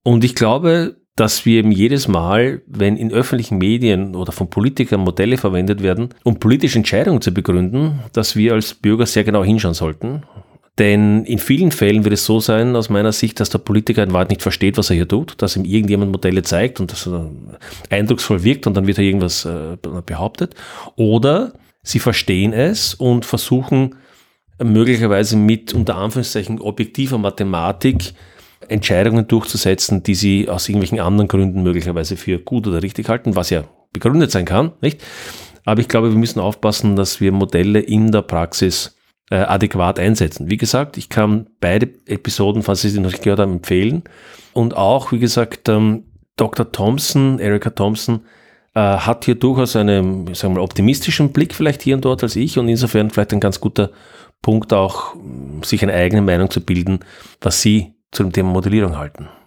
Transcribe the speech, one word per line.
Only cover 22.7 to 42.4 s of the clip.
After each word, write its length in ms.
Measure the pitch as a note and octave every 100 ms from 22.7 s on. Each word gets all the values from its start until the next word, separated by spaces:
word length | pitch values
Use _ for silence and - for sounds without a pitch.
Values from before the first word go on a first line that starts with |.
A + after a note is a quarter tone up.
| G#3+ - -
und 280 | B2 A#2+
versuchen 720 | A#2+ A#2 - B2+ C3 C3+ C3 - _ _ _ _ _ -
möglicherweise 800 | A#2 G#2+ A#2+ A#2 A2+ G2+ G#2+ G#2+
mit, 380 | G#2 A2+ - F2+
unter 200 | E2+ F2+
Anführungszeichen, 640 | G#2 B2+ A#2+ A2 F#2+ A2+
objektiver 600 | G#2+ - A2 - C3+ B2
Mathematik 960 | G2+ - G2 F2 E2+ F#2 C3+ F#2+ - - - - - _ -
Entscheidungen 580 | A2 - F2+ G#2 A2+ A2
durchzusetzen, 760 | A2+ - G#2 F#2+ F#2+ - G2
die 120 | F#2+ F#2
sie 320 | G2+ G2 G#2
aus 220 | F2+ -
irgendwelchen 320 | G#2 F#2 A2
anderen 260 | F2 G#2 G2+
Gründen 360 | F#2+ F#2+ F#2+
möglicherweise 520 | F2+ F2 F2 E2+ D#2+ F#2+
für 240 | - F2
gut 260 | - B2 G#2+
oder 160 | E2+
richtig 280 | F#2+ - A2
halten, 260 | A#2 B2 F2+
was 140 | F2+
ja 160 | F2 D2 _ _
begründet 400 | - A#2 D3+ D3
sein 140 | F#2+ E2+
kann, 260 | F#2+ D#3+ -
nicht? 240 | D3+ - - - - - - - -
Aber 160 | A2
ich 80 | A2+
glaube, 220 | A#2 A2+
wir 60 | A2
müssen 220 | A2+ A2
aufpassen, 560 | F#2+ G#2+ G#2+ G#2+ G#2+ G2
dass 240 | G2 -
wir 140 | G2
Modelle 460 | G2 F#2+ E2+ F#2+ G#2
in 320 | - G#2+ A2
der 80 | G#2+
Praxis, 760 | - E2+ E2+ - F#2+ - - _ _ _ _
äh, 60 | F#2+
adäquat 640 | G2 G2 G#2 F#2+ F2 F2
einsetzen. 500 | F#2+ A2 D#2+ - D2
Wie 80 | G#2+
gesagt, 400 | A2+ B2+ C#3+ -
ich 120 | -
kann 400 | - G#2+ G#2+ A2 _
beide 300 | F2 G2+ A#2+ - -
Episoden, 560 | G2+ - -